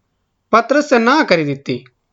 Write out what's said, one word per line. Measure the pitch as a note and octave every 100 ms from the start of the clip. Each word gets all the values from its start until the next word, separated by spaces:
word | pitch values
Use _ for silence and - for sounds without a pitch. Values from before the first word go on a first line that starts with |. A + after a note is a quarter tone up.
| _ _ _ _ _
पतरस | A3 A#3 C#4 D4
से | A#3+
ना | A3+ D4+
करी | A3 F3
दिती। | C#3+ C3+ - A#2+ - _ _